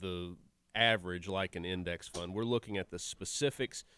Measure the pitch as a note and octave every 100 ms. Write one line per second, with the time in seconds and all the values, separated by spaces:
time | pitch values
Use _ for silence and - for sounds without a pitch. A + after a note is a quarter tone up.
0 | F#2 F2 F2 F2 - _ _ A2 A#2 A2
1 | F2+ F2+ F#2 F#2+ F#2+ F2 E2+ F#2 F2 E2+
2 | - E2+ F2 G2 A#2 A#2+ - G2+ F2+ F2
3 | - - F#2+ - C#3+ - B2+ - -